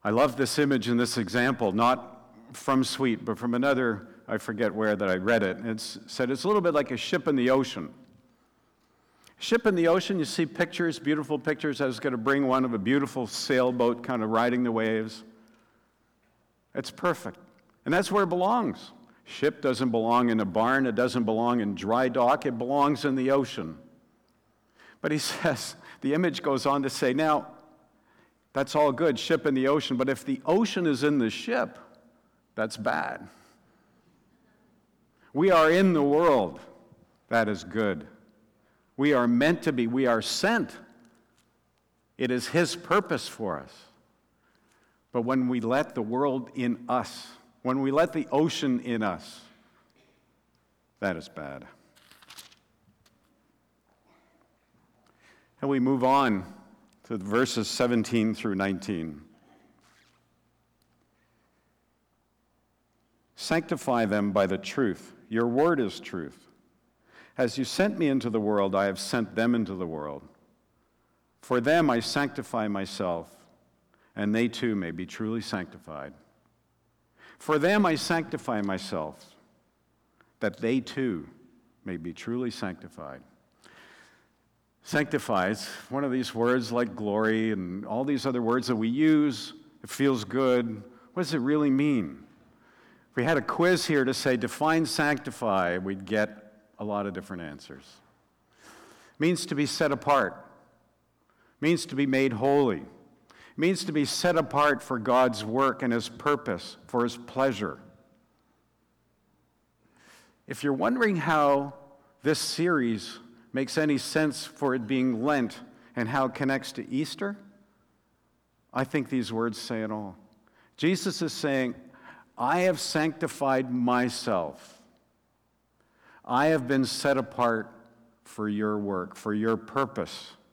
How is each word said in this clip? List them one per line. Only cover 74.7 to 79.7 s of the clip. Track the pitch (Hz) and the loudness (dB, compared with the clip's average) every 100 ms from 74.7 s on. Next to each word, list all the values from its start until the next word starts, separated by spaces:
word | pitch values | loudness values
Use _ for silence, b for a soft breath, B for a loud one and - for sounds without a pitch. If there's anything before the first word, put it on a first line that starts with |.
| 104 | -2
may | 87 | -4
be | 82 90 | -8 -10
truly | - 110 113 | -8 -6 -6
sanctified. | 107 104 87 - - 76 69 69 _ _ _ _ _ _ _ _ _ B B B | -6 -8 -8 -14 -16 -14 -14 -16 _ _ _ _ _ _ _ _ _ B B B
For | - 151 | 0 2
them | 156 208 196 | 4 4 4
I | |
sanctify | 156 - 165 156 147 - 113 | 2 0 -2 -2 -6 -4 -2
myself, | 101 95 - 87 78 73 - - _ _ _ | -2 -4 -4 -6 -6 -10 -20 -20 _ _ _